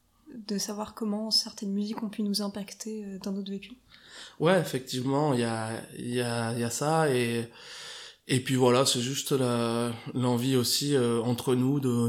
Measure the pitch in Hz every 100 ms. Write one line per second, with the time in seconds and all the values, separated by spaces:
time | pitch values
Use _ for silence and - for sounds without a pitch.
0 | _ _ - 240 208 196 202 208 214 -
1 | 214 208 220 208 226 - 202 196 208 226
2 | 220 208 208 202 202 202 196 - 220 220
3 | 202 190 202 196 196 196 214 247 _ -
4 | - - - - 156 185 160 135 - 131
5 | 127 139 151 123 117 113 110 110 - -
6 | 123 123 120 117 113 117 117 - 147 160
7 | 156 123 117 117 117 - - - - -
8 | - - - 131 131 127 127 123 135 123
9 | 120 139 - 139 127 120 117 117 120 113
10 | - 127 123 120 131 131 120 - 143 143
11 | 120 117 117 117 - 127 127 143 131 120